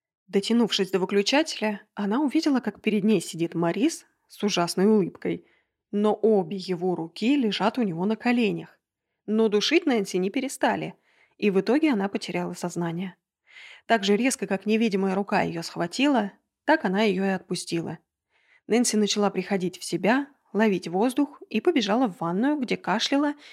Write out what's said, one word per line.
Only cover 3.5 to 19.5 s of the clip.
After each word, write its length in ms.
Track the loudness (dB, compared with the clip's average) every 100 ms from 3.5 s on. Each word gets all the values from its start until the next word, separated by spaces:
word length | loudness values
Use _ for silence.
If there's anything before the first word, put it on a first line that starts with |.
Морис 500 | 0 0 0 -2 -2 -14 _ _
с 140 | -4
ужасной 420 | -2 0 -2 2
улыбкой – 640 | 4 4 2 -4 -6 -6 -10 _ _ _ _ 0
но 160 | 0
обе 440 | 2 2 2 0 -4
его 400 | -6 -4 -2 -2
руки 400 | -6 -4 0 2
лежат 420 | 2 0 -2 0
у 40 |
него 220 | -2 -2
на 120 | -2 0
коленях. 600 | 0 2 0 -2 -8 _ _ _ _ _ -4
Но 220 | 0 2
душить 380 | 2 2 2 2
Нэнси 300 | 0 0 -2
не 120 | -2
перестали, 640 | -2 -4 -2 0 0 -6 -12 _ _ _ -2
и 120 | 0
в 100 | 2
итоге 320 | 2 2 2
она 160 | 2 -2
потеряла 460 | -4 -6 -6 -6
сознание. 600 | -6 -8 -4 -4 -4 -8 -12 _ _ _ -20 -20 -10 0
Так 160 | 0
же 140 | 2 2
резко, 320 | 2 -2 -4
как 180 | -4 0
невидимая 480 | 0 2 0 0
рука 280 | -2 0 0
её 200 | 0 -4
схватила, 720 | -8 -6 -4 0 2 2 0 -6 _ _
так 200 | 0 2
она 180 | 2 2
её 220 | 2 2 0
и 20 |
отпустила. 720 | -2 -4 -8 -4 -6 -6 -10 _ _ _ _ _ _ -2
Нэнси 300 | 0 2 2
начала 340 | 0 0 0
приходить 480 | -2 -4